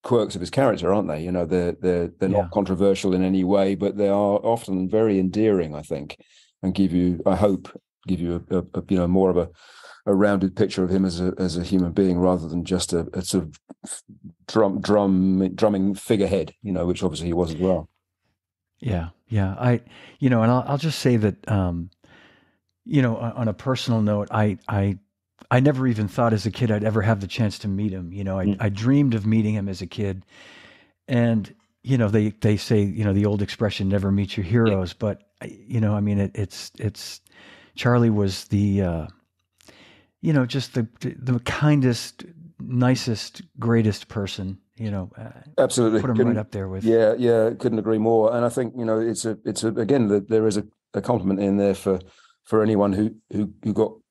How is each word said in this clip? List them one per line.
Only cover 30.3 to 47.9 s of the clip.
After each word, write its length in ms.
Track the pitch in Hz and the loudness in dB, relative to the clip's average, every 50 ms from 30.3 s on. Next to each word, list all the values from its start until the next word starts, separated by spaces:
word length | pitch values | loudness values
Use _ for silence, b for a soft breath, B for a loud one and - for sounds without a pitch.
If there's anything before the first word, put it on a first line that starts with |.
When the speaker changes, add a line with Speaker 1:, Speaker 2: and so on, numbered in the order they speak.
| B B B B B B B B B B B B B _ _ | B B B B B B B B B B B B B _ _
Speaker 2:
and, 460 | - 127 120 120 117 113 110 95 - - _ _ _ _ _ _ | -2 0 0 2 2 2 0 -2 -4 -14 _ _ _ _ _ _
you 140 | 120 135 | 0 2
know, 100 | 123 113 101 | 2 2 4
they, 200 | 104 110 107 107 | 4 2 2 2
they 280 | 101 _ - 110 104 | -2 _ 0 2 2
say, 240 | 98 - - 120 104 | 2 0 2 2 2
you 220 | 101 101 - - 107 | 2 0 -2 -2 -2
know, 80 | 104 95 | 0 2
the 120 | 101 101 | 2 2
old 160 | 104 104 101 | 2 0 0
expression, 480 | 101 - - - 113 101 - - 101 95 | -2 -4 -4 -4 -2 -2 -2 -2 -2 0
"Never 220 | 98 101 95 98 | 0 0 2 2
meet 260 | 98 101 101 95 - | 2 0 0 -2 -4
your 80 | - 95 | -6 -4
heroes," 460 | 85 113 120 113 110 101 95 92 87 | 0 2 4 4 4 2 0 -2 -4
Speaker 1:
Yeah. 60 | - _ | -6 _
Speaker 2:
but 240 | 113 104 95 - _ _ _ _ | -4 -4 -4 -6 _ _ _ _
I, 40 | - 110 110 - - | -16 -16 -16 -18 -14
you 140 | - 139 113 | -6 -2 0
know, 120 | 110 104 107 | 0 0 0
I 60 | 104 | 0
mean, 200 | 104 104 101 101 | 0 0 0 0
it, 120 | 101 95 - | 0 -2 -2
it's, 360 | - 101 - - - - - _ - | -6 -8 -8 -8 -16 -18 -18 _ -6
it's, 420 | - 104 - - - - - - _ B B B B B B B B B B | -6 -6 -6 -8 -16 -16 -16 -18 _ B B B B B B B B B B
Charlie 340 | - - 123 120 123 117 117 | -4 0 2 4 4 4 4
was 340 | 107 104 101 98 92 - - | 2 2 0 0 -2 -6 -6
the, 360 | _ 110 101 101 104 98 98 | _ 0 0 2 2 2 2
uh, 260 | 95 87 85 80 78 78 - _ _ _ _ _ _ _ _ _ _ b b b b b b b b b b _ | 0 0 -2 -4 -6 -10 -14 _ _ _ _ _ _ _ _ _ _ b b b b b b b b b b _
you 120 | - 160 156 | -2 2 2
know, 120 | 139 127 | 2 2
just 280 | 123 - 139 123 - - | 2 -2 -4 -6 -2 -4
the, 140 | 131 113 110 _ _ | -4 -4 -4 _ _
the, 160 | - 127 - - 123 127 127 | -10 -10 -10 -6 -2 -2 -2
the 60 | 120 | -2
kindest, 840 | - - - - 151 151 147 143 127 127 120 117 - - _ - - - - - - - _ _ | -2 -6 -4 0 2 4 4 4 4 2 0 0 -6 -12 _ -18 -20 -20 -20 -20 -20 -20 _ _
nicest, 840 | 135 - 127 123 123 123 131 120 - 131 113 - - - - - - _ _ - | -10 -4 0 2 2 2 2 0 0 -4 -4 -4 -6 -14 -14 -20 -20 _ _ -6
greatest 480 | 117 117 117 117 107 107 101 - - | -2 2 2 4 4 2 0 -2 -10
person, 520 | _ - 113 101 95 - - 95 95 98 - _ _ _ | _ -6 -6 -6 -6 -6 -8 -8 -8 -10 -12 _ _ _
you 160 | - 113 107 | -10 -8 -6
know, 180 | 101 98 92 - - | -4 -6 -6 -8 -14
uh, 120 | 110 110 113 - 127 - 151 - | -18 -18 -18 -18 -20 -20 -8 0
Speaker 1:
Absolutely. 440 | - 131 127 - 127 120 110 110 107 | 0 0 2 4 2 4 4 4 2
Speaker 2:
put 80 | 101 127 | 2 2
him 60 | 117 | 2
Speaker 1:
Couldn't 160 | 110 127 120 120 | 2 4 4 2
Speaker 2:
right 60 | 107 | 0
up 120 | 107 - | -2 -6
there 160 | - 104 95 | -8 -8 -6
with 160 | 95 95 95 107 | -6 -8 -2 2
Speaker 1:
Yeah, 320 | 113 113 113 113 107 113 | 4 4 6 6 6 4
yeah, 340 | 117 123 117 117 113 110 113 120 | 4 2 4 4 4 4 2 0
couldn't 220 | - - 123 120 110 | -2 -2 -2 -2 0
agree 180 | 98 113 | 0 0